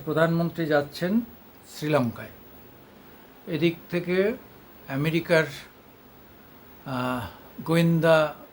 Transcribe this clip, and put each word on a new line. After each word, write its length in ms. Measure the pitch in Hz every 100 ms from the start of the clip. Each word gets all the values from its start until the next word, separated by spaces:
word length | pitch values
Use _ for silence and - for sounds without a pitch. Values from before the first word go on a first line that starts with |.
| -
প্রধানমন্ত্রী 600 | 151 165 165 170 165 160
যাচ্ছেন 560 | 147 147 - 175 226 233 - - - - -
শ্রীলঙ্কায়। 540 | 151 147 120 107 110 - - - - - - - - - - - -
এদিক 280 | 160 170 170 -
থেকে 440 | 175 175 185 202 247 - - - - -
আমেরিকার, 540 | 139 156 165 165 165 147 - - - - - - - - - - - - - 139
আহ, 440 | 127 127 127 107 - - - 135
গোয়েন্দা 680 | 165 170 165 165 160 151 - -